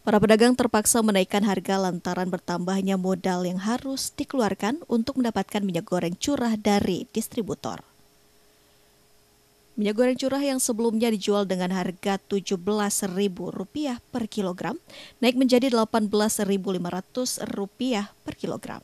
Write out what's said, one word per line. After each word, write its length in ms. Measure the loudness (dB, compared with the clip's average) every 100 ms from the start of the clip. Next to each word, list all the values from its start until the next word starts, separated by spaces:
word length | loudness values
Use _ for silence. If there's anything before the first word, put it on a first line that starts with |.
Para 160 | 4 4
pedagang 400 | 6 8 6 6
terpaksa 480 | 2 2 2 2
menaikkan 400 | 4 2 2 2
harga 320 | 2 0 0 0
lantaran 560 | 0 -2 -4 -2 -2
bertambahnya 640 | -4 -4 -4 -2 -2 0 0
modal 480 | 0 -2 0 -2
yang 160 | -2 -2
harus 560 | -2 -4 -4 -6 -6 -6
dikeluarkan 640 | -6 0 0 0 -2 -4 -2
untuk 320 | -2 0 0
mendapatkan 400 | 0 0 -2 -2
minyak 240 | -2 -2
goreng 320 | -2 -2 -2 -4
curah 400 | -2 0 0 0
dari 480 | 2 2 2 -2 -4
distributor. 720 | -6 -4 -6 -6 -6 -8 -10 -14 _ _ _ _ _ _ _ _ _ _ _ _ _ _ _ _ _ _ -4
Minyak 240 | -2 2
goreng 160 | 2 2
curah 240 | 0 0
yang 160 | 0 0
sebelumnya 560 | 0 0 0 2 0
dijual 320 | 0 2 2
dengan 320 | 2 0 0 0
harga 400 | -2 -4 -4 -4
tujuh 400 | _ -4 -2 -4
belas 480 | 0 0 0 -2
ribu 480 | -2 0 -2 -2 -8
rupiah 480 | -8 -8 -6 -4 -6 _
per 240 | -8 -6
kilogram, 480 | -4 -4 -2 -6 -6 _ -20 -20 0
naik 160 | 2 4
menjadi 320 | 4 4 4
delapan 400 | 2 2 0 2
belas 320 | 2 2 0
ribu 320 | 0 0 0
lima 160 | -2 -2
ratus 480 | -6 -8 -6 -4 -4 -6
rupiah 640 | -6 -6 _ -2 -2 -4 _
per 80 | -14
kilogram. 480 | -8 -6 -6 -8 -14